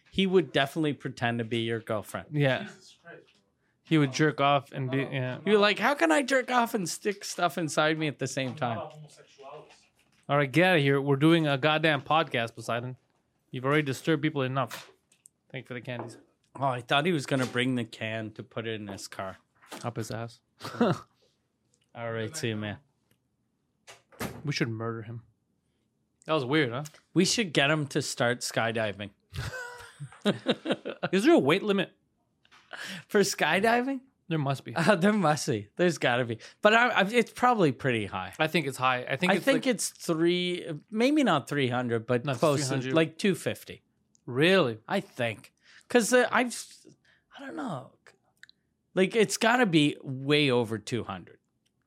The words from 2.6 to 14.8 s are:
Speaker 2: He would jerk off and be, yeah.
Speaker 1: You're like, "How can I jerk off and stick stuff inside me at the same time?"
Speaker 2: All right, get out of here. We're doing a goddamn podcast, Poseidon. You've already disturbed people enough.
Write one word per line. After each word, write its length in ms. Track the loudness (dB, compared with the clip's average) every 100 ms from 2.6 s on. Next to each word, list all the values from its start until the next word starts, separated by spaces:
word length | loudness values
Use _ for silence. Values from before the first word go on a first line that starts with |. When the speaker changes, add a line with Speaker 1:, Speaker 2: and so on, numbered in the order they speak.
| -4 -16 -20 -20 -20 -20 -20 _ _ _ _ _
Speaker 2:
He 140 | 0 2
would 140 | 2
jerk 280 | 2 0 2
off 300 | 2 2 0
and 180 | -6 -4
be, 80 | -2
yeah. 400 | -2 -4 -4 -4
Speaker 1:
You're 140 | 2 4
like, 200 | 4 2
"How 160 | 0
can 160 | 2 2
I 100 | 2
jerk 280 | 2 0 0
off 220 | 0 2
and 160 | 0 -4
stick 360 | -4 -6 -6
stuff 340 | -8 -2 -2 -2
inside 400 | -2 2 2 2
me 80 | -2
at 120 | -4
the 80 | -6
same 280 | -4 -6
time?" 240 | -4 -4 -4 -8 -14 -20 -20 -20 -20 -20 -20 -20 -20 _ _ _ _ -2
Speaker 2:
All 80 | 0
right, 120 | 2
get 140 | 4 4
out 60 | 4
of 60 |
here. 160 | 4 2
We're 160 | 2 4
doing 300 | 6 6 4
a 120 | 2
goddamn 420 | 2 2 2 0
podcast, 540 | 2 0 0 -2 -4
Poseidon. 420 | -6 -6 -4 -6 -12 _ _ _ _ _
You've 160 | -6 0
already 160 | 0
disturbed 400 | 0 -2 -2 0
people 200 | 0 -2
enough. 480 | -2 -2 -4 -8